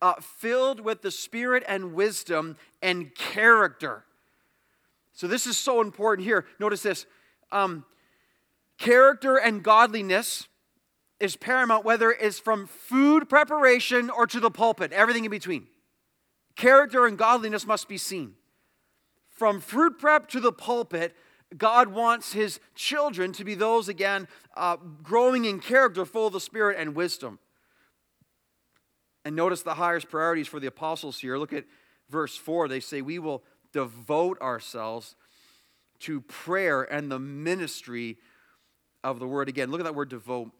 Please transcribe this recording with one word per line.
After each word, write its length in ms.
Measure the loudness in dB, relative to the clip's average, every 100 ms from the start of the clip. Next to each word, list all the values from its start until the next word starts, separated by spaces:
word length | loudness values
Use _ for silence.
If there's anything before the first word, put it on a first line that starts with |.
uh, 140 | 0 0
"filled 580 | -4 -10 -2 0 0 -2
with 240 | -4 -6
the 80 | -6
Spirit 540 | -10 -10 -6 0 0 0
and 260 | -6 -4
wisdom 640 | -2 -2 -2 -4 -4 -4 -10 _ _
and 320 | -4 -4 -6 -10
character." 880 | -8 4 8 8 6 0 -10 -10 -14 _ _ _ _ _ _ _ _ _ _
So 140 | -10 -4
this 220 | -4 -2
is 100 | -4
so 220 | 0 0
important 440 | 0 0 0 0
here. 220 | 0 -2 -2 -4
Notice 220 | -4 -2
this. 220 | -4 -6 -8 _ _ _ _
Um, 320 | -2 -2 -4 -14 _ _ _ _ _ _ _ _ -4
character 600 | 4 8 8 6 2 2
and 260 | 2 0
godliness 840 | 4 6 6 2 -2 -2 -2 -8 -12 _ _ _ _ _ _ -6
is 160 | -6 -6
paramount, 480 | -2 0 2 2
whether 260 | 2 2 2
it's 300 | 2 -2 -2
from 260 | -2 -4 -4
food 640 | -18 -2 4 6 6 4
preparation 840 | 4 4 4 4 4 2 0 0
or 160 | 0 0
to 140 | 2
the 100 | 0
pulpit, 420 | 2 0 2 -2
everything 320 | 2 4 2
in 60 | -2
between. 380 | -6 -6 -8 -10 _ _ _ _ _ _ _ _ 0
Character 500 | 6 6 6 4 2
and 100 | 4
godliness 480 | 2 2 0 -4
must 220 | -2 -4 -4
be 120 | -10
seen. 360 | -8 -8 -10 -14 _ _ _ _ _ _ _ _ _
From 320 | -2 0 0
fruit 360 | -2 2 2 2
prep 320 | 4 4 2
to 100 | -2
the 100 | -2
pulpit, 640 | -2 -2 -4 -4 -6 -6 -8 _ _ _ -2
God 300 | 2 4 4
wants 460 | 2 0 0 -2
his 260 | -4 -4 -6 _
children 580 | -10 -4 -2 -2 -2 -6
to 100 | -6
be 100 | -8
those, 340 | -2 0 0 0
again, 380 | -4 -4 -4 -8 -18 _ -6
uh, 200 | -4 -4 -8 -20
growing 400 | -2 2 4 2
in 160 | 0 -4
character, 440 | 0 4 4 2
full 220 | -4 -2 -2
of 60 |
the 80 | -2
Spirit 360 | -6 -2 0 0
and 160 | -4 -4
wisdom. 420 | -4 -6 -12 -16 _ _ _ _ _ _ _ _ _ _ _ _ _ _ _ _ _ _
And 120 | -8 -2
notice 260 | 0 0
the 120 | -4
highest 340 | -2 -2 -2 -4
priorities 400 | -4 -2 -2 -4
for 100 | -8
the 80 | -10
apostles 540 | -8 -8 -8 -10 -12
here. 180 | -8 -6
Look 140 | -6
at 120 | -10 -12 _ _ _ _
verse 260 | -6 -6 -8
four. 300 | -6 -4 -2
They 140 | -4
say, 220 | -8 -10
"We 180 | -10 -8
will 240 | -8 -10 _ _ _
devote 720 | -6 -6 -8 -4 -2 -2 -4
ourselves 760 | -6 -8 -10 -12 -10 -10 -14 _ _ _ _ _ _ _ _ _
to 220 | -12 -10
prayer 640 | -12 -14 -4 -2 0 0
and 280 | -2 -6 -6
the 80 | -8
ministry 1000 | -10 -8 -6 -4 -6 -12 -12 -10 -10 -12 _ _ _ _ _ _ _ _
of 160 | -8 -8
the 80 | -6
word." 220 | -6 -6
Again, 220 | -6 -6
look 100 | -6
at 40 |
that 100 | -8
word 160 | -8 -10
devote. 400 | -10 -10 -10 -10 -18